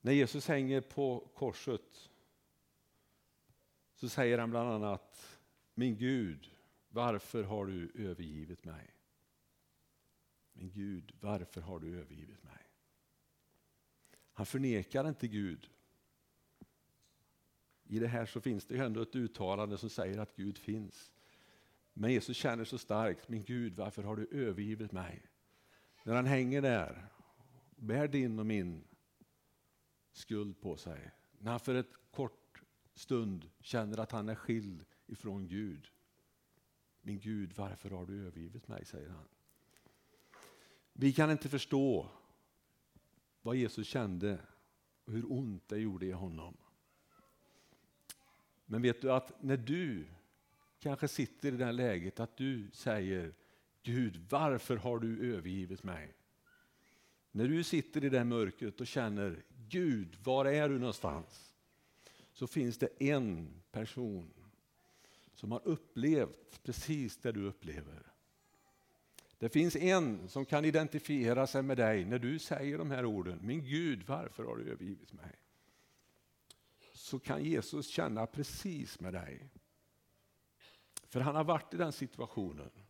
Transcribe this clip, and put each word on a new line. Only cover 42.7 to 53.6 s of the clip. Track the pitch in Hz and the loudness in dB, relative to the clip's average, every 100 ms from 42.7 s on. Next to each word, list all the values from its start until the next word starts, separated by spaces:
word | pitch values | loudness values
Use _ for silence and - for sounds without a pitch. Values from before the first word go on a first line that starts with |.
| _ _ - _ _ _ _ | _ _ -20 _ _ _ _
vad | 117 127 | -2 0
Jesus | 117 - 107 | 0 0 -2
kände | 135 107 90 101 95 - - _ _ _ _ | 0 0 0 0 -2 -6 -20 _ _ _ _
och | - | -6
hur | 110 117 | -4 -2
ont | 127 131 95 - | -2 -2 -6 -6
det | 104 | -2
gjorde | 110 92 92 | -2 -2 -4
i | |
honom. | 92 92 80 82 90 - _ _ _ _ _ - _ _ _ _ _ _ _ _ - _ _ _ _ | -4 -6 -6 -10 -14 -20 _ _ _ _ _ -20 _ _ _ _ _ _ _ _ -20 _ _ _ _
Men | _ 110 | _ 4
vet | 123 117 | 4 6
du | 135 | 6
att | 127 131 - | 4 4 -8
när | 135 135 | 0 2
du | 113 160 175 101 76 87 _ _ _ _ _ _ | 2 0 0 -2 -6 -14 _ _ _ _ _ _
kanske | 147 135 147 | -2 0 0
sitter | - 123 - 143 | 0 -2 0 -2
i | 123 | 2
det | |
här | 123 | 2
läget | 120 123 95 87 - | 4 2 2 -2 -4
att | 113 - | -6 -2
du | 131 127 101 | -2 -2 -4
säger: | - - 107 95 95 82 80 _ _ | -4 0 2 2 0 -2 -8 _ _